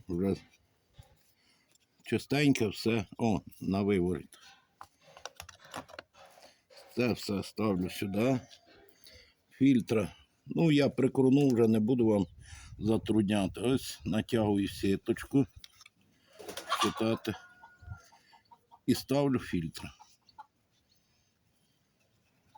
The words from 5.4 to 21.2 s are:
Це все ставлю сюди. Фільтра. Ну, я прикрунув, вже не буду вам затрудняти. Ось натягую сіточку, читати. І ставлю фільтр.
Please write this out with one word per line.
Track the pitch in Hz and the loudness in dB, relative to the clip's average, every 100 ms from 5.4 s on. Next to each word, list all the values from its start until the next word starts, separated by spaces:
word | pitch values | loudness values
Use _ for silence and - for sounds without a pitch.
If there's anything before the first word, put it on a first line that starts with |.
| - - - - - - - - - - - _ _ - - - | -20 -20 -16 -16 -16 -20 -20 -20 -20 -20 -20 _ _ -20 -10 -2
Це | 123 | 0
все | 92 - 98 | 0 -4 -6
ставлю | - - 107 92 90 | -6 -4 -2 0 -2
сюди. | - 101 98 127 127 - - _ - - _ - - - _ _ | -4 -4 0 0 0 -4 -20 _ -20 -20 _ -20 -20 -20 _ _
Фільтра. | - 135 123 - 110 87 - _ _ - | 0 4 4 2 -2 -2 -8 _ _ -8
Ну, | - 165 | 0 2
я | 143 139 | 4 2
прикрунув, | - 131 135 131 139 139 | 0 0 2 4 6 4
вже | 117 113 | 4 4
не | 110 | 4
буду | 107 123 110 | 2 2 4
вам | 104 90 - - - - - | 2 0 -6 -20 -20 -18 -6
затрудняти. | 104 113 - 110 98 104 92 - | 0 0 2 2 2 2 0 -2
Ось | 113 131 - - - | -2 -2 -4 -10 -4
натягую | 107 - 117 104 101 95 | -2 0 0 2 0 -2
сіточку, | - 98 98 - - - 139 - - - _ - _ _ _ _ - - - - - | -2 0 0 -2 -6 0 0 0 -4 -20 _ -20 _ _ _ _ -20 -14 -12 -6 -2
читати. | 107 - 113 113 - - - - - - - - - _ _ - _ - _ - - | -2 0 0 0 -4 -6 -10 -20 -20 -20 -16 -16 -18 _ _ -20 _ -20 _ -8 -2
І | 117 | 0
ставлю | - 139 143 123 | 0 0 2 0
фільтр. | - 90 80 - - - - _ _ - - _ _ _ _ _ _ _ | -2 -4 -4 -8 -16 -18 -20 _ _ -20 -20 _ _ _ _ _ _ _